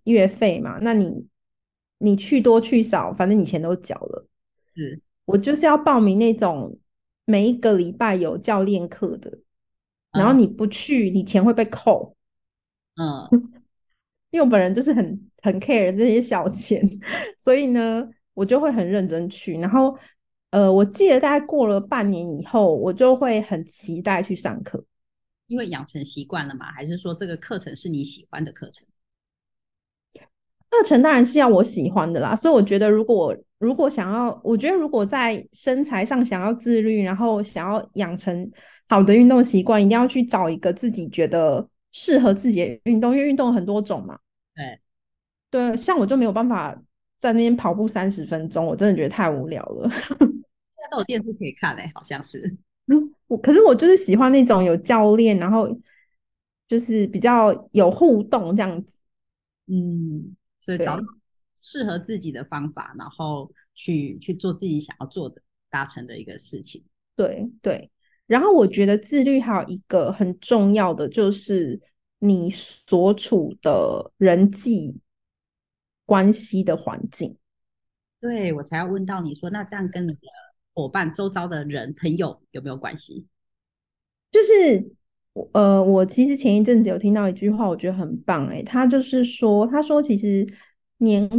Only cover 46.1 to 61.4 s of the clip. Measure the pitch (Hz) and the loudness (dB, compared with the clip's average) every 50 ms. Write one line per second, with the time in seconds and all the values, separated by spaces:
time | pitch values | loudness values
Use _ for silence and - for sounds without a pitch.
46.1 | 269 269 240 220 190 214 233 247 233 185 151 147 - - - _ _ _ _ _ | 2 0 0 0 0 0 0 0 -2 -2 -4 -8 -10 -14 -20 _ _ _ _ _
47.1 | _ _ - 247 226 233 233 233 240 240 - 180 175 208 214 214 - 202 185 196 | _ _ -2 0 2 2 4 2 2 0 0 -2 -2 -2 -4 -4 -4 -2 -4 -4
48.1 | 196 190 156 - 165 160 160 160 - 165 165 165 160 160 196 208 190 - 156 135 | -4 -4 -8 -8 -6 -6 -6 -6 -4 -4 -4 -4 -2 0 2 2 2 2 0 -4
49.1 | - - 202 165 151 139 131 160 160 127 - - 55 57 - 240 247 247 - - | -2 -2 -2 -2 -2 -2 -6 -8 -8 -10 -10 -12 -12 -6 -4 -4 -4 -6 -10 -10
50.1 | 277 - 285 - - - - _ _ _ _ _ _ - 311 285 302 262 196 - | 2 2 2 2 2 -4 -12 _ _ _ _ _ _ -20 -16 -10 -8 -8 -6 -4
51.1 | 247 226 202 226 214 - 196 143 - - - 156 127 107 - - - - - - | -6 -6 -6 -8 -10 -10 -10 -12 -10 -6 -8 -8 -8 -8 -12 -14 -16 -16 -16 -14
52.1 | 143 139 147 - - 135 - 185 185 - _ _ _ _ _ - 277 302 302 294 | -14 -14 -14 -16 -16 -12 -12 -12 -12 -12 _ _ _ _ _ 2 2 2 2 0
53.1 | - _ _ _ 240 226 - 254 294 359 440 349 254 208 320 349 370 381 - - | -10 _ _ _ -8 -2 2 4 6 8 8 8 6 6 6 6 6 6 4 2
54.1 | 190 220 262 262 262 277 254 240 220 185 185 180 170 175 - - 247 226 214 208 | 2 4 4 6 6 6 6 6 4 4 4 2 2 0 0 0 2 2 4 4
55.1 | 208 226 233 220 214 185 175 180 214 226 208 - 226 240 - _ _ _ _ _ | 4 4 4 4 2 2 0 0 0 0 0 -2 -4 -10 -12 _ _ _ _ _
56.1 | _ _ _ _ _ _ _ _ _ _ _ _ 233 233 240 233 220 220 202 - | _ _ _ _ _ _ _ _ _ _ _ _ -4 -4 -2 -2 -2 -2 -2 -2
57.1 | 202 185 - 240 240 233 220 214 180 - - _ _ 208 190 175 - - 339 330 | -4 0 2 2 4 4 4 4 2 0 -6 _ _ 4 4 4 4 4 4 4
58.1 | 247 208 214 - - 233 185 165 185 214 208 190 175 170 196 - _ _ _ _ | 6 4 2 -2 -2 -2 -2 -2 -2 -2 -2 -2 -4 -8 -12 -14 _ _ _ _
59.1 | _ _ _ _ _ _ _ _ _ _ _ - 185 185 175 175 170 170 165 160 | _ _ _ _ _ _ _ _ _ _ _ -6 -4 -4 -4 -4 -4 -6 -6 -6
60.1 | 151 151 156 190 190 _ _ _ _ _ _ - 185 170 170 151 151 180 220 - | -8 -10 -12 -14 -20 _ _ _ _ _ _ -10 -6 -4 -4 -4 -4 -6 -8 -12
61.1 | - _ _ _ _ _ | -14 _ _ _ _ _